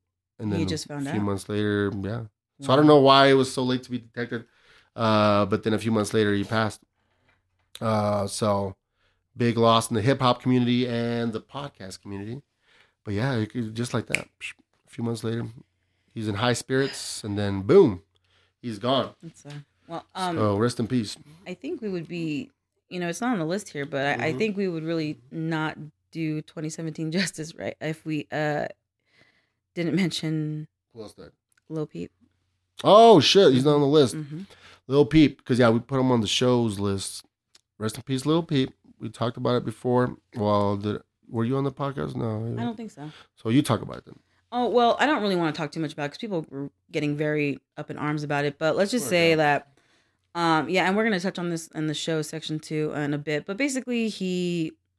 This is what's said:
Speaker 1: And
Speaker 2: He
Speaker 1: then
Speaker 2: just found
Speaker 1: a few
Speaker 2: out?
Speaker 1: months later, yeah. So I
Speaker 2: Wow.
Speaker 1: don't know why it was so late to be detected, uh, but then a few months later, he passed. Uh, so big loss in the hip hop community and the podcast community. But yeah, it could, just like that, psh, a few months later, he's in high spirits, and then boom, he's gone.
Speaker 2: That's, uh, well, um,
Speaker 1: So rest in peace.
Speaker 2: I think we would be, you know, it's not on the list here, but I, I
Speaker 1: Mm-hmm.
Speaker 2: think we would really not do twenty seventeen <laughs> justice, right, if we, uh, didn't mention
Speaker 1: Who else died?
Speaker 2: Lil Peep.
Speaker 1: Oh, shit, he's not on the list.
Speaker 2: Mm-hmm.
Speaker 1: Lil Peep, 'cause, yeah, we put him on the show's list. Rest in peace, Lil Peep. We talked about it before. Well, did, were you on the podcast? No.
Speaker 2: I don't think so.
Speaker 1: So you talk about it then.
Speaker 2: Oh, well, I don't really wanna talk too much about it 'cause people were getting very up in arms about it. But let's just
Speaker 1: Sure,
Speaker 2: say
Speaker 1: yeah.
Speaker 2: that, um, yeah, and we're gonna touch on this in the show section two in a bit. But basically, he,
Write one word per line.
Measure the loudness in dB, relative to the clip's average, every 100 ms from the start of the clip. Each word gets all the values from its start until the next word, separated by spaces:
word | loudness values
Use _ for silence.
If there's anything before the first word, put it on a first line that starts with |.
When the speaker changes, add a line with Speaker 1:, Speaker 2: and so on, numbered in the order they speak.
| _ _ _ -10
Speaker 1:
And | -6
Speaker 2:
He | -4
Speaker 1:
then | -2
Speaker 2:
just | -6 -8
found | -10 -6
Speaker 1:
a |
few | -4
Speaker 2:
out? | -4
Speaker 1:
months | -4 -6
later, | -4 -2 0 -2 -4
yeah. | -6 -8 -12 _ _ -8
So | 2
I |
Speaker 2:
Wow. | 6
Speaker 1:
don't | 8
know | 8
why | 8 8 8
it |
was | 6 4
so | -2
late | -2 -4
to | -6
be | -10
detected, | -10 -10 -8 -8 -10 _ _ _ _
uh, | -2 2 4 4 4 2
but | 0
then | 0
a | -2
few | 0
months | 0 0
later, | 2 2
he | 0
passed. | 0 -2 -2 -6 _ _ _ _ _ _ _ _ _ -6
Uh, | -2 0 0 -2 -4
so | -2 0 0 -2 -10 _ _ _ _ _ -2
big | 0 4
loss | 6 4 2
in |
the | 0
hip | 0 2
hop | 2 2
community | 2 2 2 0 -2
and | -4 -4 -4 -4
the | -6
podcast | -10 -12 -12 -14 -18 -16
community. | -12 -12 -10 -12 -16 _ _ _ _ _
But | -6
yeah, | -4 -2 -2
it | -4
could, | -6 -8
just | -6 -4
like | -4 -4
that, | -8 -10 _
psh, | -18 -18 _ _ _
a |
few | -8
months | -6 -4
later, | -6 -6 -8 -12 -20 _ _ _ _
he's | -8 -6
in | -2
high | 0
spirits, | -2 -2 -2 -2 -4 -12 -10
and | -6 -2
then | -2 -2
boom, | 4 6 6 4 _ _ _ _ _ _
he's | -12 -6
gone. | -2 0 -2 -8
Speaker 2:
That's, | -20 -20 -20
uh, | -18 -20 _ -16
well, | -14 -12
um, | -8 -6 -2
Speaker 1:
So | 0 0
rest | -2 -2
in | -4
peace. | -4 -4 -10 -18 -20 -18
Speaker 2:
I |
think | -14 -10 -8
we | -8
would | -8 -8
be, | -8 -6 -6 -10 _ _ _ -14
you | -8
know, | -6
it's | -4
not | -2
on | 0
the | 0
list | -4 -6
here, | -8 -4
but | -2 0
I, |
I | 0 -2
Speaker 1:
Mm-hmm. | 0
Speaker 2:
think | -2 0
we | -2
would | -2
really | -4 -2 -4 -6 -12
not | -8 -4 -2 -4 -6 -14 _ _
do | -6 -4 -4
twenty | -8 -10 -10
seventeen | -8 -8 -6 -4
<laughs> | -2
justice, | -2 -6 -12
right, | -10 -10 -8
if | -8 -8
we, | -6 -6 -4
uh, | -4 -2 -2 -6 -10 _ _ _ _ _ _ _ _ _
didn't | -6 -2 0
mention | 0 -2 -6 -4 -6 -8 -12 _ _
Speaker 1:
Who | -18
else | -18
died? | -18 -20 _ _ _ -12
Speaker 2:
Lil | -10 -8
Peep. | -10 -14 _ _ _ _ _ _ 0
Speaker 1:
Oh, | 8 10 12 10
shit, | 8 8 8
he's | 6
not | 4 4
on |
the | 4
list. | 4 4
Speaker 2:
Mm-hmm. | 0 -10 -12 -14 -20 -20 -18 0
Speaker 1:
Lil | 2 6
Peep, | 6 6 4
'cause, | -2 4
yeah, | 4
we | 4
put | 0 0
him | 2
on | 2
the | 0
show's | 0 2 2 0 -2
list. | -2 -4 -6 -12 -18 _ _ _ _ -10
Rest | -8 -8
in |
peace, | -8 -4 0
Lil | 0
Peep. | 0 -2 -2 -6 _ -14
We | -12
talked | -4 -6 -2
about | -2 0
it |
before. | -2 -6 0 2 0 -4 _ -4
Well, | 0 2 2 -2
did, | -4 -6 _ _ -10
were | -4
you | -2 -2
on |
the | -4
podcast? | -4 -8 -6 -8
No. | -6 -6 -6 -6 -6
Speaker 2:
I |
don't | -6 -8
think | -14
so. | -16 -18 -18 -20
Speaker 1:
So | _ 0
you | 2
talk | 2 0
about | -4 -14
it |
then. | -16 -20 _ _ -8
Speaker 2:
Oh, | -4 0
well, | 2 2 2
I | 0
don't | 0
really | 0 0
wanna | -2
talk | -4 -6
too | -6
much | -8
about | -6
it | -8
'cause | -8
people | -8 -6 -8
were | -10 -12 _ _
getting | -4 -2 -2
very | -2 0 -2 -4 _ -16
up | -12
in | -8
arms | -4 -4
about | -4 -2
it. | -4 -2
But | -2 0
let's | 0
just | -2
Speaker 1:
Sure, | 0
Speaker 2:
say | 2 4
Speaker 1:
yeah. | 4
Speaker 2:
that, | 4 2 -4 _ _ _ _ _ _
um, | -2 2 2 2
yeah, | 0 2
and | 2
we're |
gonna | 0 0
touch | -4 -4
on | -6
this | -6 -8
in | -6 -6
the |
show | -4 -4 -4
section | -4 -8 -8 -8
two | -6 -4 -4
in | -4 -4
a | -4
bit. | -4 -4 -4
But | -4
basically, | -4 -4 -4 -4 -4
he, | -4 -4 -2 -2 -2 -6 -10 _